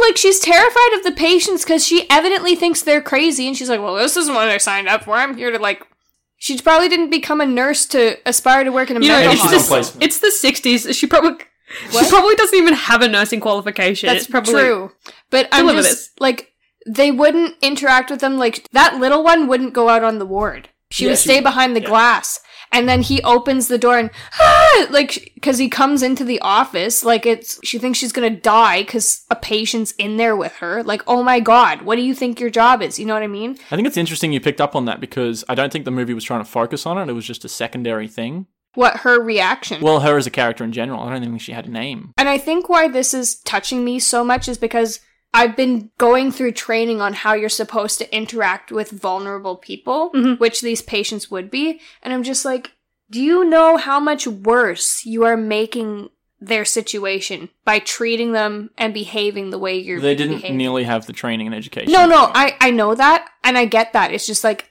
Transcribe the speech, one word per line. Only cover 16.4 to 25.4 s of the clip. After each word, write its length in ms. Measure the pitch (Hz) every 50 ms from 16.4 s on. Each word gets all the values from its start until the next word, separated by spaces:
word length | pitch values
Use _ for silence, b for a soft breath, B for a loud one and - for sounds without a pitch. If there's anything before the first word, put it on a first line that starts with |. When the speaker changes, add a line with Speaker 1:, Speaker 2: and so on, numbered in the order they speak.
| - - _ _ _ _ _ _ _ 226
Speaker 1:
they 220 | 214 262 277 285
wouldn't 440 | 269 240 294 302 302 339 339 320 330 _ -
interact 480 | 277 285 - 277 269 254 254 254 262
with 100 | 285 254
them. 180 | 277 269 269 262
Like, 300 | 247 233 226 - - - -
that 260 | 262 302 339 - 262
little 220 | 254 269 285 311 311
one 220 | 330 339 330 302 247
wouldn't 240 | 262 247 262 247 233
go 160 | 240 233 233
out 160 | 226 226 226
on 140 | 226 220 214
the 80 | 196
ward. 420 | 190 190 202 214 196 131 127 - - _ _ _ _
She 140 | - - 254
Speaker 3:
Yeah, 60 | 254
Speaker 1:
would 80 | 262 -
Speaker 3:
she 60 | -
Speaker 1:
stay 100 | - 262
Speaker 3:
would. 80 | 277 -
Speaker 1:
behind 300 | 269 254 262 254 254 240
the 60 | 226
Speaker 3:
Yeah. 80 | 202 202
Speaker 1:
glass. 520 | 214 226 233 240 226 - - - - - B B B B B B -
And 160 | 240 240 254
then 140 | 254 247 240
he 180 | - 269 269 -
opens 460 | - 240 247 240 277 269 262 226 -
the 100 | 247 226
door 180 | 233 240 247
and, 140 | 240 226 220 B B B B B -
"Ah!" 460 | 640 - - 640 640 640 571 427 311 -
like, 220 | 269 285 285 - -
sh-, 60 | - - - _ -